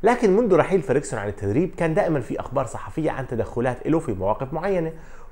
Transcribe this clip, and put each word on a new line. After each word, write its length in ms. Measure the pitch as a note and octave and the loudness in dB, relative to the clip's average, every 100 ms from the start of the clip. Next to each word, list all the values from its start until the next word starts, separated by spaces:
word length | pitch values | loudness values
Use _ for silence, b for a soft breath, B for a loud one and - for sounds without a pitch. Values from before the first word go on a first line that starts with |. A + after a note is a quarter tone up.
لكن 340 | G3+ A#3+ A#3 F#3 | 2 4 4 4
منذ 180 | A#3+ F3 | 6 4
رحيل 260 | C#3+ F#3+ | 4 2
فيرغسون 380 | D3+ C3 C#3+ A#2+ | 2 0 0 -4
عن 80 | G#2 | -4
التدريب 480 | G2+ G2+ A2 F3 - | -4 0 2 0 0
كان 160 | E3 | 0
دائمًا 260 | D#3+ F#3 D3+ | 2 2 0
في 200 | A#2 F3 | -2 -6
أخبار 260 | - C3 B2+ | -4 -2 -2
صحفية 460 | - - - D3+ | -6 -8 -4 -2
عن 160 | G#2+ C3 | -2 -6
تدخلات 600 | A#2+ G#2 - B2 B2 - | -4 -2 0 -2 -2 0
له 120 | D#3+ | 0
في 140 | D#3 | 0
مواقف 400 | G2 F#2+ - C3 | -2 0 -2 -2
معينة، 380 | D#3 F3+ F#3+ D#3+ D#3+ B B B | -4 -2 0 -2 -6 B B B